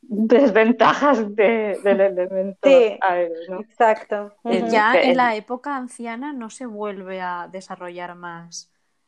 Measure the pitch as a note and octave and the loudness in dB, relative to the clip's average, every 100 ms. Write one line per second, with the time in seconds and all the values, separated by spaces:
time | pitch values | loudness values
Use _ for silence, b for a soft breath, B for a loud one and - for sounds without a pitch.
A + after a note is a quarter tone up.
0 | - G#3 A3+ B3 C#4 G3+ A3 A#3+ D3+ - | -8 -2 4 4 6 4 2 4 2 4
1 | D4 A#3 G#3 G#3 G#3 A3+ G#3+ F3+ G3+ G3 | 2 2 0 0 2 2 -2 -2 0 2
2 | G3 F3+ F#3 F#3+ G3 F#3+ C#4 C4 A3 G3+ | 2 0 -4 -4 -6 0 6 6 6 2
3 | F#3+ F3 E3+ E3 F3 F#3 G#3+ - A3 A3 | 0 0 -2 -6 -10 -12 -12 2 2 2
4 | - G#3 G#3 _ A#3 A#3 A3+ A3+ G#3+ F3+ | -4 -8 -8 _ -4 -2 0 2 2 4
5 | - C4 A#3+ G#3+ G#3 B3 C#4+ C4+ B3 - | 4 2 2 -2 -8 -10 -8 -8 -10 -12
6 | A#3 A3+ C#4+ C4+ A3+ - B3+ G#3 G#3 G3 | -12 -10 -10 -10 -14 -14 -14 -8 -8 -8
7 | F#3 F#3+ F3+ F3 E3+ F#3 - F3+ F3+ F3 | -10 -8 -8 -8 -12 -14 -14 -14 -14 -12
8 | F3 F3 F3 E3+ E3+ E3+ - _ _ _ | -14 -14 -16 -16 -16 -20 -20 _ _ _